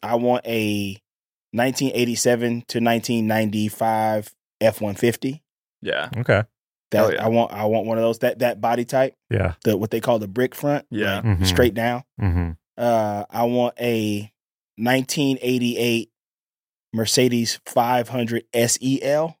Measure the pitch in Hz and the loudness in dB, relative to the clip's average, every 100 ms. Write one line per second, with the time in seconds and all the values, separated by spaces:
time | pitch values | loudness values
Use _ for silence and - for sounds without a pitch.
0 | 101 120 120 123 - 113 107 104 101 95 | 0 0 2 2 0 -2 0 0 -4 -8
1 | _ _ _ _ _ 107 127 127 135 110 | _ _ _ _ _ -2 0 0 -2 0
2 | 120 117 127 120 120 120 - 123 117 117 | 0 2 2 2 0 -4 -4 -2 2 0
3 | - 117 110 110 107 107 107 - 113 110 | 0 0 2 2 0 0 -2 -2 -2 0
4 | 110 107 104 _ _ _ 110 104 107 98 | 0 -2 -4 _ _ _ 0 2 -6 0
5 | 120 113 135 147 _ _ _ _ - 69 | 0 0 -4 -8 _ _ _ _ -6 -4
6 | 76 - 123 101 107 _ _ _ _ - | -4 -6 2 2 2 _ _ _ _ 2
7 | 110 87 110 117 117 101 107 110 101 113 | 2 2 2 2 0 0 0 0 0 0
8 | 113 113 127 113 123 104 117 120 120 135 | 0 2 -2 0 -2 0 -2 0 0 0
9 | 135 _ _ 107 92 82 - 104 110 117 | 0 _ _ 0 0 -2 0 0 0 -4
10 | 113 117 104 95 127 - 147 147 - 110 | 0 0 0 -2 -2 -2 -4 -4 -4 -4
11 | 104 98 113 92 92 90 123 104 113 123 | -2 -2 0 2 2 4 2 2 -2 -4
12 | - - 98 85 85 80 _ - 120 117 | -8 -4 0 0 -2 -6 _ -4 0 2
13 | 107 104 101 110 120 120 120 - 120 117 | 0 -4 -6 -2 0 2 0 -2 -2 0
14 | 107 104 104 _ _ _ _ - 117 131 | 0 -2 -8 _ _ _ _ -6 0 2
15 | 131 - 139 131 123 127 120 120 120 117 | 0 0 0 0 0 0 0 0 0 0
16 | 110 _ _ _ _ _ _ _ _ 110 | -4 _ _ _ _ _ _ _ _ -4
17 | 110 - 127 120 113 - - - 120 127 | 0 2 4 2 -2 -6 -4 0 2 0
18 | 117 127 117 117 - 120 117 - 127 135 | 0 -4 -2 -4 -4 0 0 0 0 -2
19 | - 147 165 160 | 0 0 0 -6